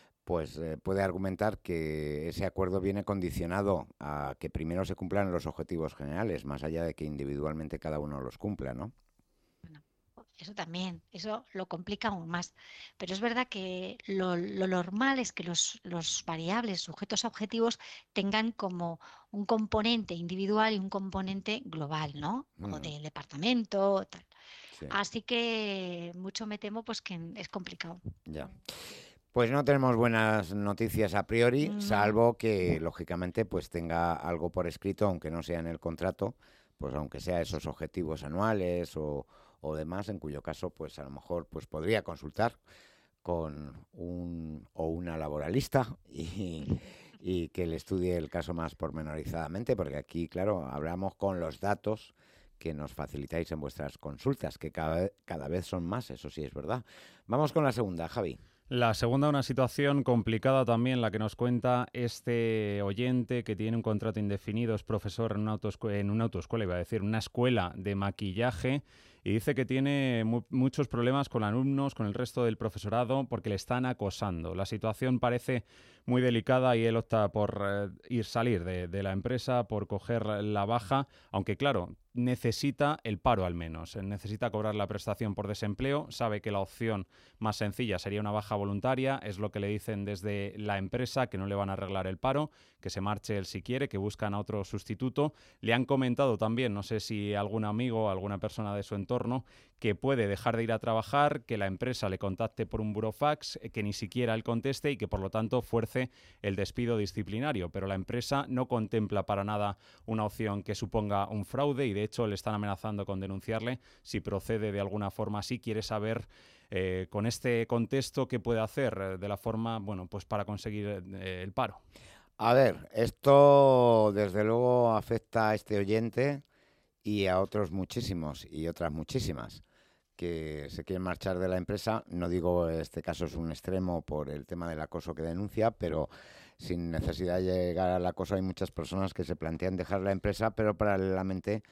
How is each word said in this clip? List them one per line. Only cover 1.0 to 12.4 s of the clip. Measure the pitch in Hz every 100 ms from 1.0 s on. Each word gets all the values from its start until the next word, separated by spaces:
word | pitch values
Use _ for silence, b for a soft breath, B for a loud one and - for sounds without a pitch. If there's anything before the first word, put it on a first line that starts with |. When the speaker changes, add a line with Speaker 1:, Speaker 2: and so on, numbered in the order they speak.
Speaker 1:
argumentar | 95 90 95 95 107 95
que | - 85 78 78 76 73 82
ese | 87 95
acuerdo | - 92 95
viene | 92 101 101
condicionado | 98 87 - 85 95 101 87 - -
a | 73 73 71 67
que | 78
primero | - 78 87
se | 87 95
cumplan | 92 98 95
los | 87 78
objetivos | - 80 85 78 -
generales, | 71 80 110 78
más | 69 71 76
allá | 82
de | 85 -
que | 76
individualmente | 73 69 71 76 78 78 78
cada | 80 76
uno | 76 71
los | 64 -
cumpla, | 104 98 67
¿no? | 62 101 - _ _ _ _ _ _
Speaker 2:
Bueno, | 165 151 _ _ _ - - -
eso | 165
también, | 202 165 175 185 170 -
eso | 190 214 220 -
lo | 190 185
complica | 170 180 202 226
aún | 190 165
más. | 175